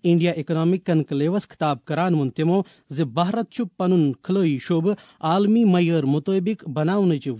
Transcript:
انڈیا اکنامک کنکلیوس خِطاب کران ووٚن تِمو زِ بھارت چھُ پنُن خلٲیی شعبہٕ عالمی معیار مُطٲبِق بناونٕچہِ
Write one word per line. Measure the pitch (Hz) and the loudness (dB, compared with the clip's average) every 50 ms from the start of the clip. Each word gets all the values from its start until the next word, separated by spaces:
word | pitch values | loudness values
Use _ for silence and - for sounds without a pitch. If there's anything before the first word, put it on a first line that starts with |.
| - | 0
انڈیا | 175 170 170 170 175 165 | 2 2 4 2 0 -2
اکنامک | 165 143 - 165 160 160 170 185 180 - | -4 -6 -4 -2 0 0 0 0 0 0
کنکلیوس | - 170 160 143 - 151 139 147 160 185 208 - - | 0 0 0 0 0 -2 -2 0 0 -2 -2 -6 -8
خِطاب | - - 160 151 143 120 - | -8 -4 -2 -2 -2 -4 -6
کران | - 151 151 175 185 170 | -6 -4 -2 0 0 0
ووٚن | 156 139 131 | 0 0 -2
تِمو | - - 156 165 175 196 180 - - _ _ _ | -2 -2 0 0 2 0 0 -4 -10 _ _ _
زِ | 139 139 160 | -6 -4 -4
بھارت | 127 110 156 175 185 214 233 226 - | -2 -2 -2 -2 0 -2 -4 -6 -6
چھُ | - - 240 180 - | -6 -6 -8 -6 -4
پنُن | - 185 180 185 175 151 139 127 - _ | -4 0 2 2 4 2 2 0 -4 _
خلٲیی | - 185 196 185 160 143 127 | -4 -2 0 0 0 0 -2
شعبہٕ | - - 175 165 160 202 208 - - - _ _ | -2 -2 -2 0 0 0 -2 -4 -8 -18 _ _
عالمی | - 160 170 196 208 202 220 233 233 | -2 0 0 2 2 2 2 4 4
معیار | 202 180 180 175 165 170 160 139 | 4 4 4 2 2 2 0 2
مُطٲبِق | 135 147 156 147 196 190 190 175 208 220 - - 165 | 0 0 0 0 -2 -2 -2 -2 -2 -6 -6 -8 -8
بناونٕچہِ | 123 151 151 170 190 208 196 180 160 139 - 139 120 107 | -4 -2 -2 0 0 2 2 2 0 0 -2 -6 -6 -2